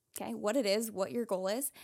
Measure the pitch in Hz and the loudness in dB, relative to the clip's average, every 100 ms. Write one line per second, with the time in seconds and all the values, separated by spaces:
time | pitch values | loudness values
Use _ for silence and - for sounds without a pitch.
0 | _ - 226 220 208 254 202 208 226 196 | _ -10 -8 -2 2 4 4 2 0 -2
1 | 190 240 226 185 185 226 277 - | -2 -2 -2 0 0 -2 -4 -8